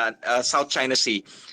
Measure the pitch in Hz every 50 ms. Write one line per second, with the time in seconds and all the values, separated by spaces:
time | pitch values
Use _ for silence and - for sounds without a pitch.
0 | 113 113 110 - - 113 120 127 123 - - 143 143 143 - 147 131 131 131 -
1 | - 123 107 98 - - - - - -